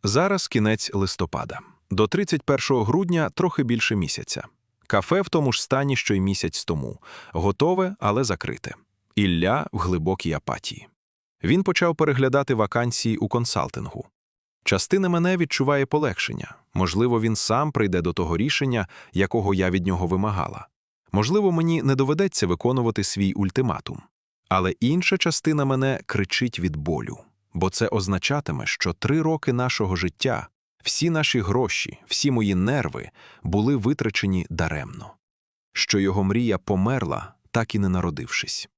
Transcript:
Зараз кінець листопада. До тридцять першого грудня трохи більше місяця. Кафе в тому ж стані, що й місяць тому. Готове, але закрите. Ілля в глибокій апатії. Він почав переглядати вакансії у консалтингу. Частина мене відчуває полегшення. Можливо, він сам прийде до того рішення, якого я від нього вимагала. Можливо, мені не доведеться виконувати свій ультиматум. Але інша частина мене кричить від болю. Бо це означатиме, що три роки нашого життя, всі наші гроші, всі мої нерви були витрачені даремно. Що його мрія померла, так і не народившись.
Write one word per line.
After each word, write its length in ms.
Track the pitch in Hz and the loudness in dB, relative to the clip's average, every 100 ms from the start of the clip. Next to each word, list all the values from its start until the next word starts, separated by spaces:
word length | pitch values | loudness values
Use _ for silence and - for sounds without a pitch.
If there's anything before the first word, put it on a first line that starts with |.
Зараз 460 | 101 110 185 196 - | 2 2 2 0 0
кінець 420 | 120 107 110 - | 2 2 2 -2
листопада. 640 | 101 98 - 87 - - - - _ _ | -2 -2 -2 -4 -4 -8 -10 -14 _ _
До 160 | 98 107 | 0 2
тридцять 360 | 175 202 160 | 2 0 -2
першого 420 | - 139 - 131 | 0 -2 2 2
грудня 460 | 107 151 190 175 143 | 2 0 2 0 0
трохи 320 | - 180 - | 0 -2 0
більше 340 | 127 117 - 104 | 0 0 0 0
місяця. 480 | 80 - - - - _ _ _ _ | 0 -4 -6 -8 -8 _ _ _ _
Кафе 340 | 104 - 180 | 0 2 0
в 80 | 196 | 2
тому 240 | 170 143 | 0 2
ж 100 | 117 | 0
стані, 340 | - 131 139 131 | 0 0 0 -2
що 180 | - | 0
й 60 | 101 | 0
місяць 440 | 95 95 87 - | 2 0 -4 -6
тому. 340 | - 82 62 50 - - - | -4 -4 -6 -12 -18 -20 -10
Готове, 640 | - 92 98 156 180 185 202 | -2 -2 2 2 2 0 -2
але 240 | 101 104 | -2 0
закрите. 500 | 127 90 - 60 - - _ _ _ | 0 -2 -6 -8 -10 -16 _ _ _
Ілля 520 | - 101 85 90 123 - | 0 2 4 2 0 -2
в 60 | 101 | -4
глибокій 540 | 87 90 80 95 85 | -2 0 0 -2 -2
апатії. 560 | 73 - 60 - - - _ _ _ _ _ | -4 -4 -6 -6 -12 -16 _ _ _ _ _
Він 180 | 82 160 | 0 2
почав 340 | 196 180 175 160 | 2 2 0 2
переглядати 580 | 151 131 135 135 139 | 2 4 4 2 2
вакансії 600 | 120 107 123 120 113 113 110 | 0 2 2 0 0 -2 0
у 120 | 107 | 0
консалтингу. 800 | 120 117 - - - - - - _ _ _ _ _ | 0 0 -2 -2 -4 -10 -12 -16 _ _ _ _ _
Частина 440 | - 98 - 190 190 | 0 0 2 2 2
мене 280 | 175 170 185 | 2 2 2
відчуває 500 | 165 - 135 143 135 | 0 0 2 2 2
полегшення. 680 | 151 151 - - - - - _ | 2 0 -2 -6 -6 -10 -14 _
Можливо, 460 | 95 92 87 123 117 | 0 0 2 2 4
він 160 | 113 107 | 2 0
сам 360 | - 113 151 | 0 0 0
прийде 280 | 139 104 90 | 0 0 2
до 120 | 85 | 0
того 240 | 85 85 85 | -2 -2 0
рішення, 500 | 123 - 135 120 92 - - | 0 0 0 -2 -4 -8 -8
якого 420 | - 98 120 98 | 0 0 0 0
я 160 | 98 92 | 2 2
від 160 | 95 90 | 2 0
нього 200 | 92 90 | -2 0
вимагала. 640 | 92 104 98 - - - _ _ _ _ | 0 -2 -2 -4 -8 -16 _ _ _ _
Можливо, 400 | 98 107 196 202 | -2 2 2 2
мені 300 | 165 165 165 | 2 2 2
не 120 | 131 | 2
доведеться 520 | 135 135 156 196 - 92 | 2 2 2 0 0 0
виконувати 580 | 87 117 127 117 107 | 0 0 2 0 0
свій 280 | 101 - 98 | -4 0 0
ультиматум. 720 | - 98 110 127 80 - - - _ _ _ _ | 0 -2 0 -2 -2 -6 -12 -14 _ _ _ _
Але 220 | 95 92 | 0 0
інша 460 | - 120 165 - 190 | 0 0 2 2 0
частина 480 | - 156 - 151 | 0 0 0 0
мене 360 | 139 131 135 131 - | 0 2 0 -2 -4
кричить 540 | - 98 - 123 - | -2 -2 0 -2 0
від 160 | 87 76 | -2 -2
болю. 420 | 76 76 57 - - _ _ | -4 -4 -4 -10 -16 _ _
Бо 160 | 85 95 | -2 0
це 180 | - 110 | 2 0
означатиме, 800 | 110 95 95 - 143 143 73 57 | 0 0 -2 0 -2 -2 -6 -4
що 260 | - - | -4 -2
три 300 | 85 - 147 | -2 0 0
роки 300 | 160 160 - | 2 0 0
нашого 440 | 123 127 - 101 92 | 0 0 0 0 0
життя, 520 | 90 - 135 117 - _ _ _ | -2 -2 -2 -2 -6 _ _ _
всі 260 | - - 165 | -2 0 2
наші 300 | 160 147 127 | 2 2 0
гроші, 580 | 95 107 117 - - - - | 2 0 0 -2 -4 -10 -6
всі 240 | - 147 | -2 2
мої 240 | 123 107 | 2 2
нерви 560 | 92 98 143 - 62 - _ - - | 2 2 0 -2 -6 -12 _ -20 -10
були 340 | - 95 110 139 | -2 2 2 2
витрачені 680 | 107 147 113 - 101 92 - | 0 0 -2 -2 0 0 -2
даремно. 640 | 85 80 76 58 - - - _ _ _ _ _ | -2 -2 -2 -6 -12 -16 -20 _ _ _ _ _
Що 260 | - - 104 | -6 0 2
його 260 | 98 98 | 2 2
мрія 340 | 95 104 120 95 | 2 2 2 0
померла, 760 | - 98 98 135 92 - - - _ | 0 2 2 2 -2 -4 -8 -18 _
так 240 | 120 113 | -2 0
і 40 | 110 | 0
не 100 | 98 | 0
народившись. 800 | 92 85 73 60 - - - - | 0 -2 -4 -6 -6 -6 -8 -8